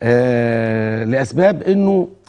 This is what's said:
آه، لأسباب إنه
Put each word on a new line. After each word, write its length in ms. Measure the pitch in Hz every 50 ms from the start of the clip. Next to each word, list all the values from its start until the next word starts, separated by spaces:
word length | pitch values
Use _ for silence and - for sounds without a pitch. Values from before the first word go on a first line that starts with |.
| -
آه، 1000 | 117 120 123 127 127 120 120 117 117 113 113 113 113 110 110 110 110 110 110 113
لأسباب 600 | 110 123 135 135 - 120 139 180 202 208 143 -
إنه 440 | 185 196 202 196 196 196 185 175 - - - _